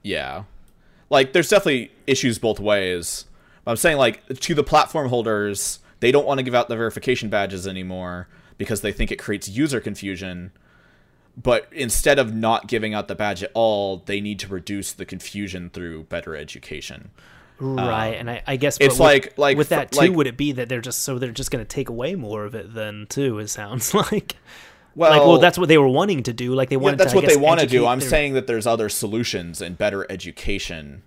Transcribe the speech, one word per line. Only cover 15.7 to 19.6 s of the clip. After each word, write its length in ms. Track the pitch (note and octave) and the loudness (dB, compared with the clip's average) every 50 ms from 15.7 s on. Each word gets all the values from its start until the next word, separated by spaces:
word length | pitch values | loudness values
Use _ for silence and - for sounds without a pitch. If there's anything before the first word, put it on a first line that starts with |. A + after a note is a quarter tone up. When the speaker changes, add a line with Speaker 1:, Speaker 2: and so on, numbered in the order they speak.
Speaker 1:
through 320 | - F#2 F2+ E2+ D#2+ D#2 D#2+ | -12 -12 -12 -12 -12 -14 -12
better 300 | _ - E2+ D#2+ E2+ D#2+ | _ -10 -10 -8 -10 -12
education. 760 | D2 D#2 D#2 - - - - D#2 D2 - - C2 - - - _ - _ - - - - _ _ _ | -12 -12 -16 -18 -20 -16 -14 -14 -14 -14 -14 -16 -18 -20 -20 _ -20 _ -20 -20 -20 -20 _ _ _
Speaker 2:
Right, 480 | C3+ C3+ C3+ B2 - - A2 A2 A2 A2+ A2+ | -8 -6 -4 -4 -2 -2 -2 -2 -2 -4 -6
Speaker 1:
Um, 0 | |
Speaker 2:
and 160 | - A#2+ A#2 | -6 -8 -10
I, 120 | A#2+ - - - | -10 -8 -6 -6
I 80 | C3+ | -4
guess, 200 | B2+ C#3 C#3+ - - | 0 0 -2 2 4
Speaker 1:
it's 180 | C#3+ C3+ C3 - | 4 4 6 6
Speaker 2:
but 60 | E3 | 6
with, 80 | D3+ C#3+ C#3 - - | 6 6 6 2 -2
Speaker 1:
like, 100 | _ - | _ 0
like, 180 | D3 C#3+ C#3 | 2 2 4
Speaker 2:
with 120 | D3 | 2